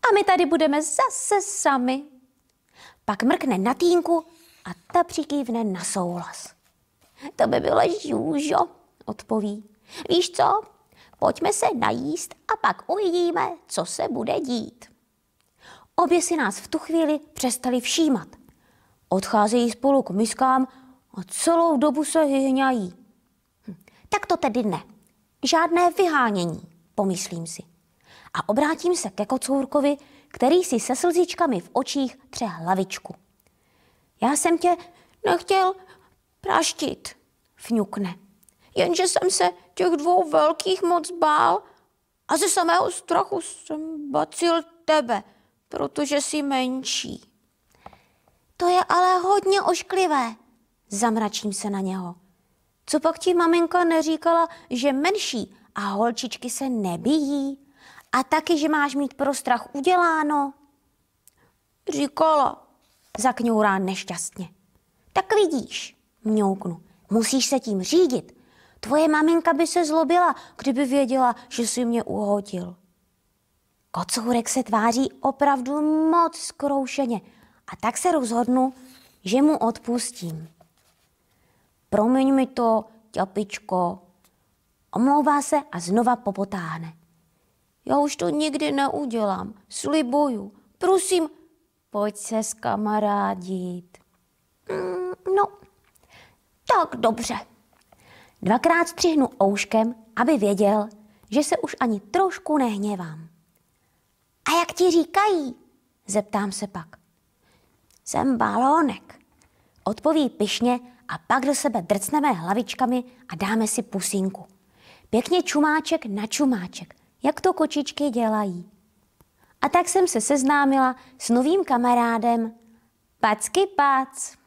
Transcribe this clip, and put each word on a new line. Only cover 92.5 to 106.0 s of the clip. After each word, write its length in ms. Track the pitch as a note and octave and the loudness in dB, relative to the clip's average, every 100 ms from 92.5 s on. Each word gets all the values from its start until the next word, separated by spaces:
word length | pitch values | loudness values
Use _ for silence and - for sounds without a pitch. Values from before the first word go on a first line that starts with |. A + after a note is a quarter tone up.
| - A#3 G3+ G#3 G#3+ G#3+ G3+ G3 F#3+ F3+ F#3 F3+ F3+ F3 _ _ _ _ _ _ _ _ | -6 -4 -2 -2 0 0 0 -2 -4 -6 -8 -8 -10 -14 _ _ _ _ _ _ _ _
Mm, 640 | F#4+ F#4 F#4 F4+ F#4 - F#4+ | -8 -6 -6 -8 -8 -2 0
no, 100 | G4+ - - _ _ _ _ - - _ _ _ - | 0 -4 -20 _ _ _ _ -20 -20 _ _ _ 0
tak 300 | - D#4+ B3+ | 2 2 0
dobře. 380 | A3+ A#3 A#3 A#3+ - _ _ _ _ _ _ - - _ | 0 0 -6 -8 -12 _ _ _ _ _ _ -20 -20 _
Dvakrát 460 | - A#3 E4 E4+ E4+ | 0 2 4 2 0
střihnu 400 | - F4 D#4 B3+ - | 0 2 4 0 2
ouškem, 520 | G3 G3+ - A3 A3+ A#3+ - - | 0 2 0 0 0 -4 -14 -2
aby 220 | A#3+ D4+ | 2 2
věděl, 500 | G3+ G3+ G3+ G#3+ G#3+ - - _ _ | 2 4 4 4 0 -10 -20 _ _
že 120 | A3+ | 0
se 160 | D4 F4 | 0 -2
už 180 | - - | -4 -2
ani 200 | A#3+ G#3 | 0 0
trošku 580 | - F4+ F#4+ F#4 - D4+ | -2 0 0 -2 -2 0
nehněvám. 720 | B3 G#3 G#3 G3+ E3+ D#3 D#3+ _ _ _ _ _ _ _ _ _ _ _ - | 0 -2 -4 -6 -8 -12 -18 _ _ _ _ _ _ _ _ _ _ _ -2
A 100 | D#4+ | 0
jak 140 | E4+ | 0
ti 180 | - F4+ | 2 4
říkají? 640 | E4+ E4 G4 G#4 F4+ C#4 B3 _ _ _ _ | 4 2 2 2 0 -2 -10 _ _ _ _